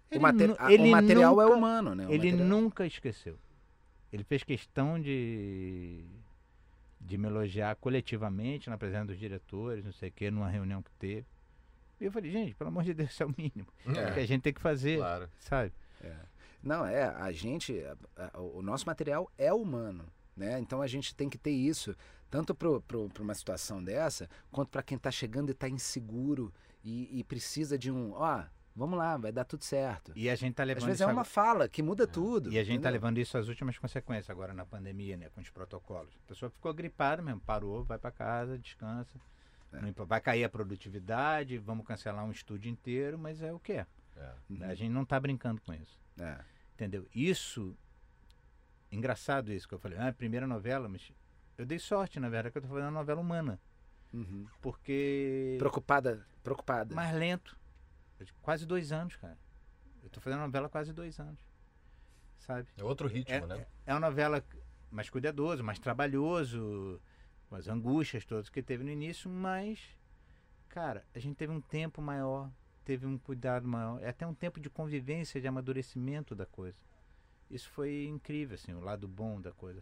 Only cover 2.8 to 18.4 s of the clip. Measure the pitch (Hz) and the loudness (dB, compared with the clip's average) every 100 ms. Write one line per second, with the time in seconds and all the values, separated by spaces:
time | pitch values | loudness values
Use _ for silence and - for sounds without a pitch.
2.8 | 175 - 127 104 85 80 - - - - | -2 -2 -4 -4 -10 -12 -18 -20 -20 -20
3.8 | - - - 107 104 139 - 127 - - | -20 -20 -10 -8 0 0 0 -4 -2 0
4.8 | 139 165 143 135 117 110 101 95 92 90 | 0 0 0 -2 -2 -2 -4 -4 -6 -6
5.8 | 87 85 85 104 110 - _ - - - | -8 -12 -14 -18 -20 -20 _ -20 -20 -20
6.8 | - - 90 104 104 107 104 95 104 110 | -20 -18 -6 -2 0 0 0 0 -2 -2
7.8 | 131 127 - 113 107 95 117 143 - 110 | 0 0 0 -4 -2 -2 -2 -4 -6 -6
8.8 | 101 104 104 92 107 95 - 98 117 110 | -2 -2 -4 -6 -8 -8 -8 -8 -6 -6
9.8 | 98 - 92 - 101 107 98 101 95 98 | -8 -8 -10 -4 -2 0 0 0 -2 -4
10.8 | - - 95 107 123 - - - - - | -8 -8 -6 -6 -10 -20 -20 -20 -20 -20
11.8 | - - 196 220 160 208 175 98 156 175 | -20 -6 -4 -4 -4 -2 -4 -4 -4 0
12.8 | 175 160 151 - 151 139 151 104 92 - | 0 0 -2 0 -2 -2 -4 -6 -12 -8
13.8 | 123 127 104 101 117 131 147 139 170 143 | -4 -2 0 0 2 2 2 2 2 2
14.8 | 139 156 90 87 90 - - 139 101 - | 2 2 0 -2 -6 -14 -2 0 0 -6
15.8 | - - 90 80 80 - - - 135 160 | -16 -16 -14 -14 -16 -20 -20 -10 -4 -2
16.8 | 104 123 123 58 92 80 113 160 - 104 | 0 2 2 0 -4 -4 -4 -4 -4 -6
17.8 | 69 73 - - 90 - | -8 -12 -16 -14 -12 -10